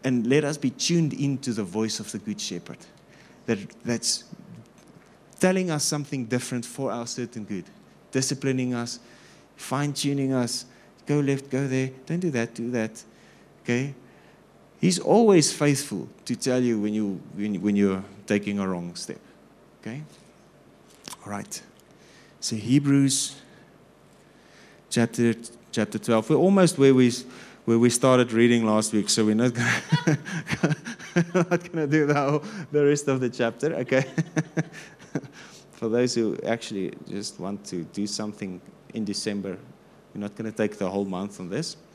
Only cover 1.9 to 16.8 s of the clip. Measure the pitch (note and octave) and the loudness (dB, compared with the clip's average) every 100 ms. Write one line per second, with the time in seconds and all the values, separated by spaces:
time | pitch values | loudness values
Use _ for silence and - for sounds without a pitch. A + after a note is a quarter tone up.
1.9 | G#2+ G#2+ G#2+ G#2+ G2+ - F2 - - - | -4 -8 -10 -8 -8 -8 -8 -12 -18 -18
2.9 | - - - - - - A2 F#2+ - - | -20 -20 -20 -20 -14 -4 -4 -4 -12 -6
3.9 | A2+ - - - - - - - - - | -4 -2 -4 -8 -20 -20 -20 -20 -20 -20
4.9 | - - - - - F#3 F#3 F3+ D3+ - | -20 -20 -20 -20 0 2 2 0 -2 -2
5.9 | D3 C#3+ C#3 A2+ B2 - B2 A#2 - C3 | -4 -4 -6 -2 -4 -2 -8 -8 -6 -6
6.9 | A#2 A#2 - A#2 A2+ G2+ G2 - - - | -4 -8 -8 -8 -10 -8 -8 -10 -20 -20
7.9 | _ _ C3+ C3 C3 C#3 C3 B2+ A#2+ A#2+ | _ _ -2 -2 -2 -2 0 -2 -2 -6
8.9 | - - - - - - - - C3 D3 | -10 -16 -20 -20 -20 -20 -18 -4 -2 -2
9.9 | C#3+ C#3+ C#3 C3+ C3 A#2+ - - - - | -2 -2 0 0 0 0 -4 -10 -20 -20
10.9 | - - D3 C#3 C#3 C#3 C3 C#3 C3 C3 | -16 -2 2 2 0 -2 -2 0 0 -2
11.9 | C3 - E3+ F3+ B2+ A#2 - A#2 B2 A2 | -8 -6 -2 0 0 -2 -4 -4 -2 -2
12.9 | - - - - - - - - A#2+ C#3+ | -6 -20 -20 -20 -20 -20 -12 -2 -2 -2
13.9 | C#3 - - - - - - - - E3+ | -8 -20 -20 -20 -20 -20 -20 -20 0 2
14.9 | F3 - G#3 D#3+ D#3+ - - D3 C3+ - | 2 4 6 8 6 6 2 2 2 -2
15.9 | G2 - - - A#2+ C3+ B2+ B2 A2 | -8 -8 -16 -8 -4 0 2 2 2